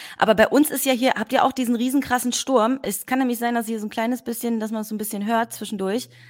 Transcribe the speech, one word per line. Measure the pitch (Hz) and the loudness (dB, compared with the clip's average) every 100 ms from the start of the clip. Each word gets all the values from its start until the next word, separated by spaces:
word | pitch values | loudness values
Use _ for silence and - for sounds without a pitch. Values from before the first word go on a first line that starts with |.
| - - | -14 2
Aber | 214 | 4
bei | 208 214 | 6 6
uns | 262 302 | 6 4
ist | 277 | 2
ja | 269 | 0
hier, | 247 254 | 2 2
habt | - 214 | 0 0
ihr | 254 | 2
auch | 262 | 2
diesen | 262 240 233 | 2 0 0
riesen | 247 277 | 0 0
krassen | - 247 247 | 0 -2 -2
Sturm? | - - 254 220 269 | -4 0 2 2 0
Es | - 196 - | -4 -8 -2
kann | 262 | 0
nämlich | 254 233 | 0 0
sein, | 240 | -2
dass | 240 220 | -2 -4
ihr | 226 | -6
so | 208 | -6
ein | |
kleines | 233 226 247 | -4 -2 -4
bisschen, | - 233 233 226 | -6 -6 -4 -2
dass | 214 | -4
man | 220 | -6
es | 214 | -6
so | |
ein | 214 | -8
bisschen | 214 202 | -6 -6
hört | 208 226 233 | -2 -2 -2
zwischendurch. | - 208 202 190 226 - - | -8 -10 -6 -4 -4 -6 -16